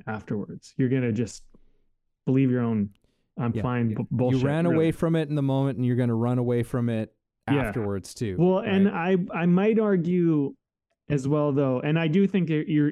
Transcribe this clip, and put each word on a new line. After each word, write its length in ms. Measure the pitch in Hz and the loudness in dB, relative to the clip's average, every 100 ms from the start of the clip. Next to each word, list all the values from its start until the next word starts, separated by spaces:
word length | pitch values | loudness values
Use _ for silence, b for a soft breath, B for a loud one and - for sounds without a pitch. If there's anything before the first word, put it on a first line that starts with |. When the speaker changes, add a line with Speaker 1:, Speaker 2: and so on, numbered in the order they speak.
| - | -10
Speaker 1:
afterwards. 680 | 110 - 104 - - - - | -10 -6 -8 -8 -12 -12 -2
You're 120 | 127 | 0
gonna 220 | 131 123 | 0 0
just 320 | 110 110 - - - _ _ _ _ _ _ - | -2 -4 -8 -20 -20 _ _ _ _ _ _ 0
believe 240 | 131 135 | 2 2
your 120 | 123 | 2
own, 260 | 117 110 101 - _ _ _ - | 0 0 -2 -6 _ _ _ -6
"I'm 160 | 120 | -4
Speaker 2:
Yeah. 80 | 117 | -2
Speaker 1:
fine," 300 | 123 123 117 | -2 0 -2
Speaker 2:
You, 40 | 104 | -2
Speaker 1:
bu-, 100 | - | -4
bullshit, 320 | 117 127 131 | 0 2 2
Speaker 2:
you 60 | 135 | 0
ran 180 | 156 170 | 0 2
away 100 | 160 | 2
Speaker 1:
really. 160 | 160 | 2
Speaker 2:
from 240 | 156 165 165 | 0 0 0
it 140 | 147 | 0
in 60 | 151 | -2
the 80 | |
moment, 340 | 135 135 139 113 | 0 0 -2 -2
and 80 | 123 | -2
you're 100 | 123 | 0
gonna 200 | 123 113 | 0 0
run 240 | 120 123 | 0 0
away 240 | 123 120 | 0 -2
from 260 | 117 123 117 | -2 -2 -2
it 260 | 113 107 _ _ _ - | -2 -6 _ _ _ -2
Speaker 1:
Yeah. 120 | 143 117 | -2 -2
Speaker 2:
afterwards 480 | 117 101 98 - - | -4 -4 -4 -8 -8
too, 220 | 113 90 | -4 0
Speaker 1:
Well, 200 | 175 185 | 2 2
and 280 | - 196 196 | 0 2 2
Speaker 2:
right? 320 | 170 175 190 185 | 0 0 0 -2
Speaker 1:
I, 100 | 196 | -2
I 20 | 175 | 2
might 320 | 180 214 226 | 4 4 2
argue 760 | 214 190 165 180 170 151 139 - _ _ _ _ - | 2 0 0 2 2 2 0 -6 _ _ _ _ -4
as 180 | 147 135 | -2 0
well, 240 | 151 147 | 0 2
though. 280 | 139 139 127 | 2 2 0
And 160 | 147 165 | 0 0
I 100 | 165 | 2
do 200 | 180 196 | 2 2
think 200 | 196 160 | 2 0
that 180 | 156 156 | -2 0
you're, 240 | 151 147 | 2 2